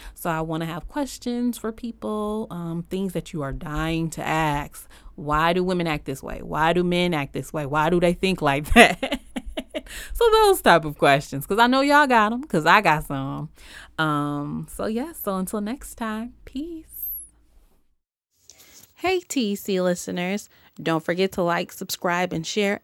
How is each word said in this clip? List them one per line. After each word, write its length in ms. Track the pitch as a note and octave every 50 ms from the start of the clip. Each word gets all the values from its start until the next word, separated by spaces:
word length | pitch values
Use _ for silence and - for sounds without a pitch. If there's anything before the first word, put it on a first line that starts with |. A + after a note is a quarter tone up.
| - - -
So 160 | - - F3
I 100 | E3 D#3+
wanna 260 | D#3+ D#3+ E3 D#3+ E3
have 220 | D#3+ D#3+ E3+ - -
questions 680 | - D4 C#4+ B3+ - - - A#3+ A#3+ A#3+ A#3+ B3 A#3 -
for 140 | - A3 A3
people, 720 | - - A#3 A3+ - - G#3+ G#3+ G#3+ G#3 G#3 G#3+ A3 A3+ A3+
um, 340 | - F3 E3+ E3+ E3 E3+ E3+
things 300 | - - F#3 G3 F#3+ F3+
that 180 | E3+ D#3+ - -
you 100 | D#3+ C#3+
are 100 | C#3 C3
dying 560 | C3+ C#3 C#3+ D3 D3+ D#3+ D#3+ E3 D#3+ E3 D#3+
to 140 | D#3 - -
ask. 640 | - D3+ D#3+ D#3+ D#3 C#3+ D3 D3 D3+ - - - - - - - - -
Why 360 | - E3 D3 D3 D3+ D#3+ E3 F3
do 120 | F3+ F#3
women 240 | F#3 F#3+ F3 E3+ E3
act 160 | D3+ D3 -
this 180 | - C3 C3 -
way? 180 | - - -
Why 320 | - - E3+ D3+ D#3 E3 F3
do 120 | F3+ F3+
men 280 | F3+ F3 F3 F3+ F3 F3
act 200 | D3 C#3 C3+ -
this 200 | C#3+ C3+ - -
way? 140 | D#3+ D3+
Why 240 | C3+ C#3+ D3+ D3+ D#3+
do 80 | F3+ F3
they 140 | E3+ F3 F3+
think 280 | - - F#3+ F#3 -
like 320 | D#3 C#3+ C#3 C#3+ D3+ - -
<laughs> 0 |
that? 460 | A#3+ A#3 D#3 - - - - - - - - - C4 - - - - - - - D4+ - - - - - - -
So 160 | - A#4 A#4
those 320 | G#4+ A4 A4 G#4 F#4+ - -
type 220 | A#3 F3 E3 D#3
of 120 | D3+ D3
questions, 500 | - - D3 C#3 C#3 C#3 - - C#3 C#3+
'cause 120 | - G3 G#3
I 80 | A#3
know 160 | B3 B3+ C4+ C4+
y'all 240 | C#4+ C#4+ D4 D4
got 260 | C4+ B3+ A3+ G#3 G#3 A#3
'em, 100 | B3 C#4
'cause 200 | - - F3 D3+
I 160 | E3 F3+ G#3+
got 240 | G#3 E3+ D#3 D3+ D3+
some. 460 | - D3 C#3 C3+ C#3 C#3+ C#3+ D3 D3+ - - - - - - - - - -
Um, 680 | D#3+ D#3 D3 D3 D3 D3 D3 C#3+ C#3+ D3 D3+ D#3 D#3+ D#3
so 160 | - - -
yeah, 260 | - A3 A3+ C4 E4+ E4
so 240 | - - - G3
until 240 | F#3 F#3 F#3 - G#3+
next 360 | G#3 G3+ A#3+ D4 - - -
time, 380 | - A#3+ A3 G#3+ A3 A3+ A#3+ B3+ - -
peace. 680 | - - C4 D4 F4 E4+ D#4+ D#4+ - - - - - - - - - _ _ _ _ _ _ _ _ _ _ _ _ _ _ _ _ _ _ _ _ _ _ _ - - - - - - - - _ _
Hey, 260 | - - F4 F#4 F4+
T 320 | F4 - - C#4 A#3+ G3+ G3+
E 20 |
C 260 | G3+ - - G3 F#3
listeners, 680 | F3+ F3+ F3+ F3 - - F3+ F3+ F3 F3+ F#3+ G3+ - - _ _ _ _ _ - D3+
don't 220 | D#3+ E3 D#3+ -
forget 280 | - F3 F3 F#3+ F#3+ -
to 100 | - F3+
like, 280 | E3+ E3+ F3 F#3 -
subscribe, 600 | - - G3 - - - - F#3 F3 F3 F3+ F3+ F3
and 140 | E3 D#3+
share, 340 | - - G#3+ G#3 G3 G3+ -